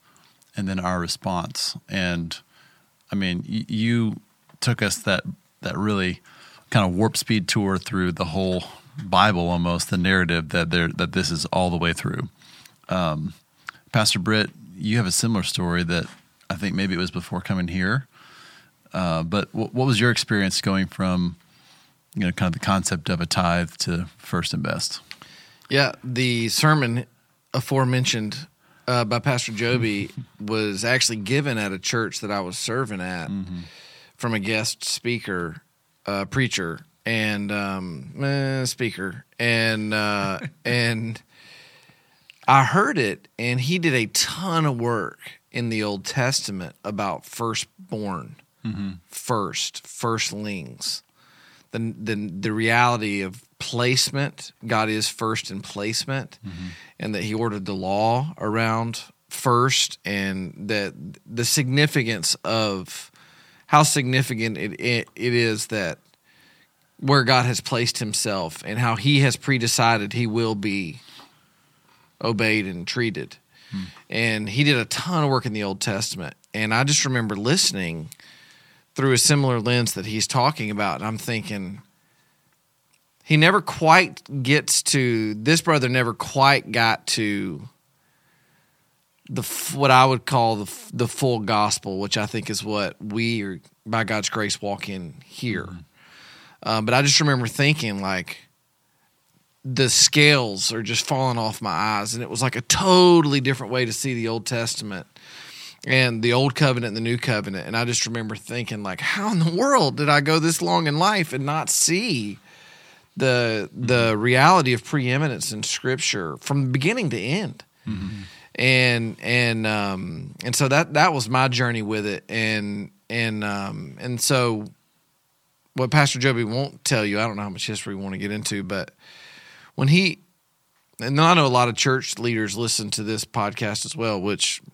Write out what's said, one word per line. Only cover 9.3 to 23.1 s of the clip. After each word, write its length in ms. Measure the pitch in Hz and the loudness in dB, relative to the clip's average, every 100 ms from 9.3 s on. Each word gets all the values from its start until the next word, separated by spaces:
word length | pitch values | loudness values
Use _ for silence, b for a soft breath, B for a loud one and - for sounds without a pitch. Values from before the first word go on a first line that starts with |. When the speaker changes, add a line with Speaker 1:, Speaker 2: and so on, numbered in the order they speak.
| 90 85 | 4 2
Speaker 1:
almost, 400 | 87 87 87 - | 0 0 0 0
the 100 | 92 | 0
narrative 500 | 92 95 87 85 78 | 4 4 4 0 0
that 220 | 87 82 | -2 0
there, 180 | 85 82 | 0 0
that 240 | - 87 | 0 -2
this 180 | 92 95 | -2 -2
is 140 | 80 - | -2 -2
all 240 | - 90 | 0 0
the 60 | 87 | 0
way 160 | 85 | 0
through. 360 | 82 98 92 - - B B B B - | 0 -4 -4 -8 -12 B B B B -6
Um, 460 | 92 82 76 78 - _ _ B B _ | -2 0 -2 -6 -10 _ _ B B _
Pastor 260 | 117 110 104 | 0 2 0
Britt, 320 | 90 107 - - - 90 | 2 2 0 -6 -20 -6
you 200 | 107 117 | -2 0
have 100 | 92 | 0
a 60 | |
similar 320 | - 117 107 | 0 0 0
story 400 | - - 87 87 | -2 -2 0 0
that 220 | 85 87 - - _ _ - | 0 -2 -4 -10 _ _ -10
I 60 | 90 | -6
think 180 | 101 | -4
maybe 180 | 90 98 | -2 -2
it 60 | 90 | -2
was 120 | 90 | -4
before 300 | 90 - 90 | -6 -8 -6
coming 280 | - 95 87 | -4 -4 -2
here. 380 | 92 95 131 - B B B B B B _ _ | -2 0 -2 -4 B B B B B B _ _
Uh, 300 | 92 90 82 | -4 -2 -2
but 280 | 82 101 - | -2 -2 -2
w-, 180 | - 113 | -4 -4
what 140 | 123 131 | 0 2
was 120 | 107 | 4
your 120 | 120 | 2
experience 500 | 113 - 107 95 - | 2 0 0 0 0
going 260 | 101 95 92 | 0 0 0
from, 500 | - 92 90 87 85 b b b b b b _ | -2 0 0 -2 -4 b b b b b b _
you 60 | - 90 | -4 -2
know, 60 | |
kind 220 | - 92 | 0 -2
of 60 | 82 | 0
the 40 | |
concept 440 | - 98 87 90 | 0 0 0 -4
of 120 | - | -2